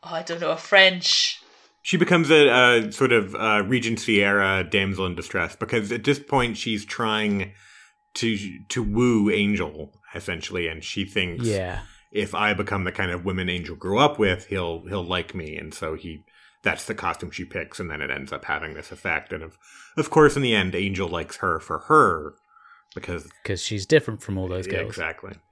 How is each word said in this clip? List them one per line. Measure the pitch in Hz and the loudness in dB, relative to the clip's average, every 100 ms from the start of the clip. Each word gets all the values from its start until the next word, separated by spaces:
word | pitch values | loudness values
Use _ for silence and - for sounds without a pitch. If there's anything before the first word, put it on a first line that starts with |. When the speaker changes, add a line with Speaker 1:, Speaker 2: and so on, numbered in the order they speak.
Speaker 1:
I | 170 165 | -8 -10
don't | 165 170 | -8 -6
know, | 165 | -4
a | 160 | -4
French | - 196 190 185 - - - - _ _ _ _ | 2 6 6 4 0 0 0 -4 _ _ _ _
Speaker 2:
She | - 185 | -2 2
becomes | 185 180 156 | 4 4 8
a, | 156 143 123 123 120 107 | 8 8 8 8 6 2
a | |
sort | 104 131 | 0 4
of, | 117 95 - | 4 4 -2
uh, | 110 104 | 2 2
Regency | 98 123 113 113 - 104 | 2 0 0 -4 2 4
era | 101 101 98 95 85 | 4 4 4 2 0
damsel | 104 98 92 95 | 0 0 -2 -4
in | |
distress, | 85 80 98 85 | -4 -6 -4 -4
because | - - 120 101 | -6 -4 -2 -2
at | 117 | -4
this | 107 139 | 0 0
point | - 135 120 110 | 0 0 0 -2
she's | - 107 | -4 -6
trying | 101 - 117 107 107 101 95 - - - - _ _ | -6 -4 -2 0 0 0 -4 -10 -20 -20 -20 _ _
to, | - 117 104 98 71 - | -4 -2 -2 -6 -14 -8
to | 127 | -4
woo | 104 104 123 113 104 | -2 2 4 4 2
Angel, | 101 101 104 82 76 73 _ - | 2 2 0 -4 -8 -14 _ -16
essentially, | 85 90 85 - 92 82 | -12 -8 -8 -6 -6 -6
and | 80 | -8
she | - - | -10 -8
thinks, | 95 107 92 85 117 | -4 -2 -2 -2 -2
Speaker 3:
Yeah. | 98 92 95 - - _ | -2 -4 -8 -10 -20 _
Speaker 2:
"If | 104 101 | -6 -4
I | 82 104 | -2 0
become | 104 101 101 | 0 -2 -2
the | 92 | -4
kind | - 92 | -4 -4
of | 87 | -4
women | 90 92 90 | -4 -4 -4
Angel | 90 82 80 | -4 -6 -10
grew | 90 101 | -4 2
up | 147 147 | 2 4
with, | 101 90 - | 0 0 -4
he'll, | 95 87 82 87 | -4 -4 -6 -6
he'll | 98 | -8
like | 87 90 87 95 | -4 -4 -4 -10
me," | 78 78 | -10 -10
and | 78 | -12
so | - 80 | -10 -8
he, | 78 85 76 _ _ _ _ | -8 -10 -14 _ _ _ _
that's | 104 80 - | -6 -4 -6
the | |
costume | 107 92 78 85 | -6 -4 -6 -8
she | - | -10
picks, | 90 95 80 - | -8 -8 -10 -10
and | 87 | -10
then | 76 | -8
it | 69 | -6
ends | 67 69 | -6 -8
up | 76 - | -12 -6
having | 76 80 | -6 -6
this | 76 - | -12 -16
effect. | 76 92 78 - | -10 -4 -4 -6
And | 82 | -12
of, | 80 _ _ - - - | -12 _ _ -20 -12 -6
of | 151 | 0
course, | 165 151 143 | 6 6 6
in | |
the | 131 | 2
end, | 107 92 | 2 2
Angel | 90 98 95 92 | 0 -2 -2 -4
likes | 85 78 - | -4 -8 -4
her | 95 80 | -2 -2
for | - 78 | -4 -10
her, | - 156 117 82 76 - _ _ - - _ | 4 6 6 2 -6 -16 _ _ -20 -20 _
because | - - 87 80 _ | -16 -10 -10 -10 _
Speaker 3:
'Cause | - 95 | -6 -6
she's | - 107 95 | -4 -6 2
different | 156 - 107 | 2 2 -10
from | - 98 | -6 -6
all | 92 | -4
those | 90 92 | -6 -4
Speaker 2:
Yeah, | 92 | -6
Speaker 3:
girls. | - | -6
Speaker 2:
exactly. | - 80 80 - - _ | -6 -8 -8 -14 -18 _